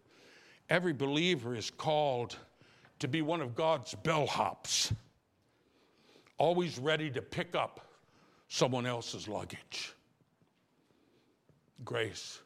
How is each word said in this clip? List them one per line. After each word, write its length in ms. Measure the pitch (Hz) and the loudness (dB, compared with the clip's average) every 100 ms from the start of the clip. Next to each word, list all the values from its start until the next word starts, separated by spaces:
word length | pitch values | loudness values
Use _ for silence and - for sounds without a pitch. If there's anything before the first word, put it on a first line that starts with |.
| _ - - - - - - | _ -20 -20 -20 -20 -20 0
"Every 240 | 165 180 | 2 2
believer 640 | 135 139 147 175 170 117 120 | 0 2 2 2 2 -2 -4
is 140 | 101 | -6
called 680 | - 160 151 147 123 117 - - _ - - - _ | -4 0 2 2 0 -2 -8 -16 _ -20 -20 -20 _
to 80 | 139 | -2
be 140 | 156 | 0
one 180 | 151 170 | 0 0
of 160 | 131 113 | -2 0
God's 380 | 160 156 117 104 | 2 2 -2 -4
bellhops, 960 | 160 160 131 - 101 - - - - - - _ _ _ _ _ _ _ _ _ _ - - - | 2 2 2 2 0 -2 -2 0 2 -2 -6 _ _ _ _ _ _ _ _ _ _ -20 -20 2
always 420 | 147 175 175 123 | 4 4 2 -2
ready 300 | 139 156 156 | 0 0 0
to 100 | 127 | -4
pick 340 | 104 - 135 156 | -6 -6 -2 -2
up 320 | 113 - - - _ _ - _ _ | -2 -4 -20 -20 _ _ -20 _ _
someone 360 | - 139 127 123 | 2 2 4 0
else's 420 | 120 - 104 95 | -2 -6 -10 -6
luggage." 680 | 98 92 - - - - - _ _ _ _ _ _ _ _ _ _ _ _ _ _ _ _ _ - 123 | -6 -6 -12 -12 -10 -10 -14 _ _ _ _ _ _ _ _ _ _ _ _ _ _ _ _ _ -16 -6
Grace 560 | 120 113 90 - - | -2 -2 -4 -12 -16